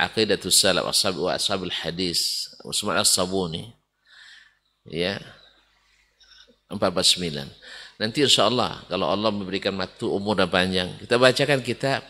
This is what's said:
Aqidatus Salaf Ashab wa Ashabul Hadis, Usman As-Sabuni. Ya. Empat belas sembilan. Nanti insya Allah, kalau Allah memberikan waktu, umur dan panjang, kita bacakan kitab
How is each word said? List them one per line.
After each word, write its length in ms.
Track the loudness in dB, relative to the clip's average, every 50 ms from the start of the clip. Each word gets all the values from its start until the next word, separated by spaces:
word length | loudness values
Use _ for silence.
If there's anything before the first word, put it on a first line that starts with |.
| -2
Aqidatus 480 | 0 2 0 2 2 2 0 2 2
Salaf 320 | 2 4 4 4 4 2 0
Ashab 320 | 0 0 0 0 0 -2
wa 160 | 0 -2 -2
Ashabul 400 | 0 0 -2 -2 -2 -2 -4 -4
Hadis, 800 | -6 -4 -6 -6 -4 -2 -4 -2 -2 -2 -2 -2 -4 -6 -8 -10 -12 -18 -12
Usman 320 | -6 -6 -4 -2 0 0 2
As-Sabuni. 720 | 2 2 2 2 0 0 0 -2 -2 -2 -6 -8 -10 -14 -18 _ _ _ _ _ _ _ -20 -20 -20 -20 -20 -20 -20 _ _ _ _ _ _ _ _
Ya. 320 | -10 -4 -2 -2 -2 -4 -6 -10 -16 -20 -20 _ _ _ _ _ _ _ _ _ _ _ _ _ _ _ _ _ _ -20 -20 -20 _ _ _ _
Empat 240 | -12 -4 -2 -2 0
belas 160 | 0 2 2 2 2
sembilan. 320 | 2 -2 -6 -6 -6 -10 -10 -14 -20 -20 -20 -18 -18 -20 -18 -8 -6 -6
Nanti 160 | -2 2 2
insya 320 | 4 4 4 4 4 2
Allah, 320 | 2 2 0 -2 -4 -10 -10 -6
kalau 160 | -4 -2 0
Allah 240 | 0 0 0 0 -2
memberikan 400 | -2 -2 -6 -4 -6 -2 -2 -2 -4 -4
waktu, 320 | -6 -8 -8 -6 -4 -2
umur 320 | -2 -2 0 0 2 2 2
dan 80 | 2
panjang, 400 | 4 2 2 2 0 -2 -2 -4 -8 -12
kita 160 | -2 0 4
bacakan 480 | 6 6 4 6 4 2 2 2 0 0
kitab 400 | -4 -6 -4 -2 -2 -2 -2 -6